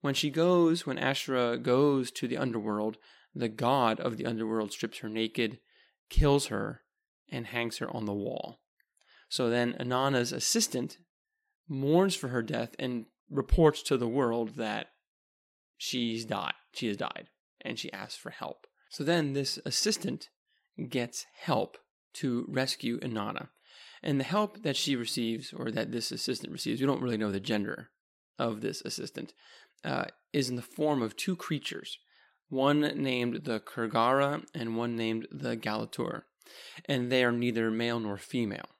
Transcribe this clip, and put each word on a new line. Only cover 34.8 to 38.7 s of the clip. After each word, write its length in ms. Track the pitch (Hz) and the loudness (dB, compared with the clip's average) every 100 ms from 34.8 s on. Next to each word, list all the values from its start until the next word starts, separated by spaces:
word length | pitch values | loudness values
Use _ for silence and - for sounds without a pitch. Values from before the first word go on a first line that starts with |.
| 117 | -2
named 320 | 117 113 113 - | 0 0 0 -4
the 240 | 139 135 117 | -6 -4 -2
Galatur. 640 | 110 107 113 - 123 - - _ - - - - | -2 -2 -4 -4 -4 -4 -10 _ -20 -20 -18 -18
And 260 | - 139 123 | -2 0 2
they 140 | 127 | 4
are 80 | 123 | 4
neither 400 | 120 123 113 113 | 4 2 2 2
male 260 | 110 120 117 | 2 0 0
nor 200 | 107 101 | -2 -6
female. 500 | - 127 113 101 - | -4 -2 0 -2 -10